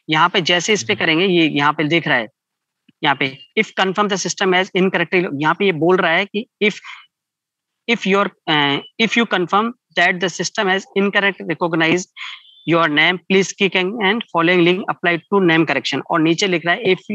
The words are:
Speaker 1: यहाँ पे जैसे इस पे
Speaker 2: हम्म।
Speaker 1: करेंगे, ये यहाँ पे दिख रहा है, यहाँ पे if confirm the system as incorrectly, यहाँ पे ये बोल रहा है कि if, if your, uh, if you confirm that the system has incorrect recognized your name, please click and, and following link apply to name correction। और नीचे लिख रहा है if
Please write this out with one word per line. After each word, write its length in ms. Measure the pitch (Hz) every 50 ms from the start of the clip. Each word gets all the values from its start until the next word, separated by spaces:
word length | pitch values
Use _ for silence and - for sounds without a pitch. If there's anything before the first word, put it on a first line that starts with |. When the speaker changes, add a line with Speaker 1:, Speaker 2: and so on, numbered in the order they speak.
| _ -
Speaker 1:
यहाँ 200 | 156 156 160 180
पे 120 | - 214 160
जैसे 300 | - 175 175 170 - 214
इस 120 | 185 -
पे 80 | - 208
Speaker 2:
हम्म। 120 | - 190
Speaker 1:
करेंगे, 220 | 165 156 160 185
ये 220 | 202 180 175 160 151
यहाँ 240 | 147 147 143 147 151
पे 120 | 151 160
दिख 220 | 147 165 170 151 156
रहा 80 | 143
है, 120 | 123 110 107 _ _ _ _ _ _ _ _ _ _ _ _ _ - -
यहाँ 140 | 147 139
पे 100 | 131 143 135 131 - - _ - 226
if 120 | 214 - -
confirm 320 | - 196 190 180 208 208 202
the 80 | 208 180
system 340 | - 180 - - 208 190 180
as 140 | 180 185 202 - 190
incorrectly, 420 | 180 190 180 180 170 160 - 180 170 - 143
यहाँ 200 | 135 151 156 170
पे 100 | - 202
ये 80 | 196 180
बोल 200 | 147 151 170 185
रहा 140 | 185 185 165 160
है 120 | 180 202
कि 180 | 196 - 208 240 _ _ - 196
if, 120 | 214 190 - - - - - - _ _ _ _ _ _ _ _ _ _ _ _ _ _ _ - -
if 160 | 233 - -
your, 180 | 190 190 196 202 196 - _ - -
uh, 300 | 156 151 143 143 139 143 - - _ -
if 160 | 226 208 -
you 80 | 240 233 220
confirm 420 | 220 185 180 160 - 196 220 233 240 _ _ _ -
that 240 | 185 175 190 190 175
the 80 | 196 180
system 380 | - - 170 - - - 196 190
has 180 | 185 190 190 - -
incorrect 440 | 196 196 202 190 208 196 196 190 - 202 190
recognized 640 | 160 - 185 170 165 165 165 160 170 180 185 - _ - - - - - - - - _ -
your 180 | - 165 170 165 156
name, 280 | 147 151 156 170 185 180 _
please 260 | - 190 190 190 - -
click 260 | - 202 185 175 190
and, 160 | 185 185 214 247 208
and 200 | 190 208 233 214 _ -
following 300 | 165 165 170 180 180 165
link 200 | 170 180 185 - -
apply 260 | - - - 175 175 165 -
to 160 | - 202 202 190
name 220 | 170 160 160 165
correction। 360 | 143 143 131 117 - - 131 - -
और 100 | - 165
नीचे 260 | 156 165 170 160 208
लिख 200 | 196 175 165 -
रहा 80 | 170 175
है 200 | 220 233 185 185
if 160 | 175 - - 208